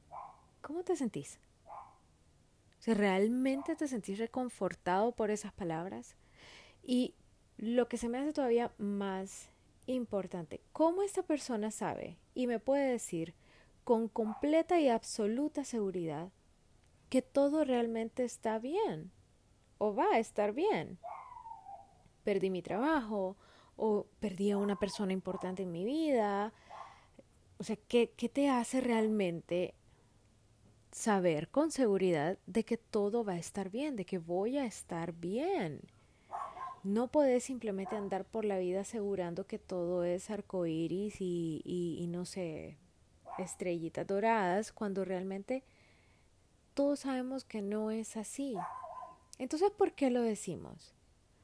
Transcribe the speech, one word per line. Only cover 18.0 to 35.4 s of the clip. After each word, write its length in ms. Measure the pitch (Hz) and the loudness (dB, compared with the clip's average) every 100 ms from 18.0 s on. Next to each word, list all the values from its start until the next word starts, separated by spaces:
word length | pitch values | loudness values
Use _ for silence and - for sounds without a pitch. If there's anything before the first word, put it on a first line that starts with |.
| 226 - 240 | -2 -2 -2
está 340 | - 226 220 | -2 -2 -2
bien 520 | 247 359 403 156 180 - _ _ _ _ _ - | 0 0 0 -2 -8 -16 _ _ _ _ _ -2
o 180 | 208 202 | 0 2
va 200 | 381 269 | 4 4
a 40 | |
estar 320 | 220 - 208 | 2 0 0
bien? 460 | 226 403 196 147 185 - - - - - - - - - - - _ - | 2 2 2 -2 -8 -12 -12 -14 -16 -14 -16 -16 -18 -20 -20 -20 _ -2
Perdí 240 | 196 190 | 0 2
mi 120 | 185 | 0
trabajo 760 | - 196 285 311 220 208 190 196 - - - - | -2 0 2 2 0 -2 -2 -4 -14 -20 -18 -2
o 300 | 220 208 - _ | 2 2 0 _
perdí 320 | 214 190 202 | -6 0 2
a 60 | 202 | 2
una 180 | 202 196 | 2 0
persona 380 | 202 - 190 | -2 -2 -2
importante 500 | 190 185 185 185 185 | -2 -2 -4 -4 -4
en 80 | 185 | -4
mi 140 | 165 202 | -4 -2
vida. 640 | 302 311 247 208 202 214 - - - - - - - - _ _ - | 0 4 4 4 2 -2 -6 -18 -16 -16 -20 -20 -20 -20 _ _ -10
O 40 | |
sea, 140 | 202 220 | -6 -6
¿qué, 340 | - 240 233 - | 2 2 2 0
qué 100 | 233 | -4
te 220 | - 277 | 2 4
hace 320 | 247 233 262 | 4 2 0
realmente 920 | 240 226 220 214 180 170 - 175 180 - _ _ _ _ _ _ _ _ - _ _ | 2 4 4 2 2 -2 -2 -2 -2 -6 _ _ _ _ _ _ _ _ -20 _ _
saber 580 | - 226 196 180 151 165 | -4 2 4 4 2 0
con 220 | 269 311 | 2 2
seguridad 680 | 262 233 196 185 160 156 196 - | 4 4 4 4 4 2 -2 -2
de 200 | 226 - | -2 0
que 120 | - | -2
todo 460 | _ 214 202 233 | _ 0 2 2
va 80 | 208 | 0
a 60 | 175 | -2
estar 320 | - 202 190 | -4 -6 -4
bien, 240 | 220 302 240 | -2 -2 -4
de 100 | 180 | -4
que 140 | 185 | -4
voy 400 | 165 175 214 277 | -2 0 0 0
a 60 | 240 | -2
estar 460 | - - 170 170 | -6 -8 -6 -6
bien? 720 | 170 175 220 | -6 -4 -2